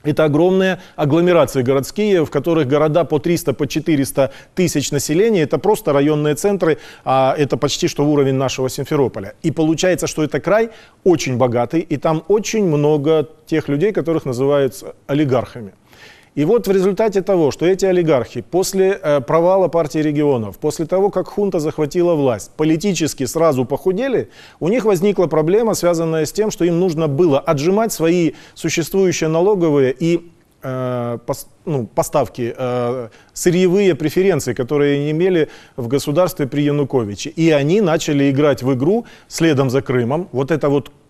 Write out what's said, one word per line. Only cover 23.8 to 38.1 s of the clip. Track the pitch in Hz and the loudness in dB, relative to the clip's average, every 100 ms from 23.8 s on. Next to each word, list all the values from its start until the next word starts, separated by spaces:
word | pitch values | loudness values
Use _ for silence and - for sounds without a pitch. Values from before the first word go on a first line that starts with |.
| 190 185 269 208 107 - - - | -2 -2 -2 -2 -4 -14 -20 -6
у | 151 | -2
них | 240 | 0
возникла | 214 185 202 196 170 | 2 2 2 2 2
проблема, | 156 156 202 226 | 2 2 2 2
связанная | 180 170 165 165 160 | 0 0 0 0 -2
с | 156 | -2
тем, | - 214 | -2 -4
что | - | 0
им | 175 170 | 0 2
нужно | 185 156 160 | 0 0 -2
было | 139 175 139 | 2 2 2
отжимать | 156 147 156 196 226 | 0 0 2 0 -2
свои | - 165 175 160 - - | -2 0 2 0 -4 -20
существующие | - 165 170 151 196 190 - 160 | -8 -4 -4 -2 0 0 0 -2
налоговые | 165 190 208 165 147 127 131 | 2 2 2 2 4 2 0
и, | 165 170 - _ _ _ | 0 0 -4 _ _ _
э, | 135 127 127 123 120 117 | -8 -6 -4 -4 -4 -6
пос-, | - 139 - _ | -8 -8 -10 _
ну, | - 143 107 | -6 -4 -4
поставки, | - 151 151 120 - 120 | -4 -2 -2 -2 -4 -6
э, | - 127 123 120 127 113 - _ | -4 -4 -2 -2 -4 -8 -16 _
сырьевые | - 175 175 185 190 196 | -2 0 2 2 4 2
преференции, | 147 151 180 190 156 123 | 2 -2 0 2 2 -2
которые | 120 123 147 143 143 | -4 -2 0 2 0
они | 147 | -2
имели | 156 185 175 143 - - - | 0 2 2 -2 -6 -16 -10
в | 117 | -2
государстве | 135 151 147 180 - | -2 0 0 0 -2
при | 135 143 | -4 -2
Януковиче. | 147 147 139 135 104 101 147 | 0 0 0 -2 -2 -6 -10
И | - 165 | 0 2
они | 147 143 196 | 4 2 2
начали | 185 165 - | 2 0 0